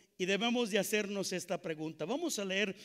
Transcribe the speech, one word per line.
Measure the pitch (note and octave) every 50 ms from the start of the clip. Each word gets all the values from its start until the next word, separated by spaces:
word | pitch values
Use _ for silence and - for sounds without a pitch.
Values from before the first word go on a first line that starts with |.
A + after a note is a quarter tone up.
| - _ _ -
Y | F3+
debemos | F3+ G3 F#3+ A3+ A#3+ A#3+ B3 A#3+ G3
de | G#3 G3+
hacernos | F#3 - G#3+ G#3+ G3+ G3 G3+ G3 F3+ -
esta | F#3+ F3 - - F3+ E3+
pregunta. | - E3+ D#3+ D3+ D#3 D#3+ D#3 - D#3
Vamos | F3 B3+ E4+ F4 D4 - G#3+
a | G3+
leer | F#3+ F#3+ G3 G#3+ G3 F3+ - -